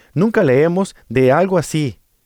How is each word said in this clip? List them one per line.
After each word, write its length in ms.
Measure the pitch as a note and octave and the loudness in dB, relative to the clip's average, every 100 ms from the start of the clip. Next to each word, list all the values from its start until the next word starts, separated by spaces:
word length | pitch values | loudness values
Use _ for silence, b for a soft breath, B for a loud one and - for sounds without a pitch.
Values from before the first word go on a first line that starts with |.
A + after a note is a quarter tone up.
| b | b
Nunca 300 | C3+ G#3+ A3 | -2 0 0
leemos 520 | E3 B2+ D#3+ F3 G3 b - | 2 2 2 0 -6 b -6
de 220 | A#2 B2+ | 0 2
algo 260 | C#3+ F#3+ F#3 | 2 2 -2
así 400 | - D#3+ C#3+ - _ _ | -2 -4 -6 -8 _ _